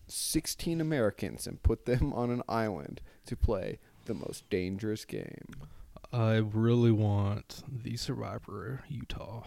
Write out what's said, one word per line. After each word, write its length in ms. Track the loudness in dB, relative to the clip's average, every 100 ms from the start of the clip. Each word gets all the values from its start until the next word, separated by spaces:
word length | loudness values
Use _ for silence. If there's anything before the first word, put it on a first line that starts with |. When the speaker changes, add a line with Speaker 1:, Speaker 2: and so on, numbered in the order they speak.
| -12
Speaker 1:
sixteen 760 | -6 -2 -2 -2 -4 -2 0
Americans 680 | 2 4 2 2 -4 -6 -8
and 120 | 0
put 220 | 2 4 4
them 260 | 2 2
on 180 | 2 0
an 120 | 0 0
island 520 | 0 0 -2 -6 -12 -14 -16 -10
to 80 |
play 460 | 0 2 2 -2 -6 -12 -12
the 100 | -6
most 340 | -6 -6 -10 -4
dangerous 560 | -2 0 -2 -2 -4
game. 440 | -6 -8 -8 -12 -14 -14 -14 -16 -18 -18 -6
Speaker 2:
I 240 | 0 4 4
really 560 | 2 2 4 8 8
want 720 | 8 6 4 4 0 -6 -14 -10
the 300 | -8 -6 -6
Survivor 880 | -4 -4 -4 -8 -8 -10 -8 -8 -8
Utah 540 | -8 -6 -8 -8 -10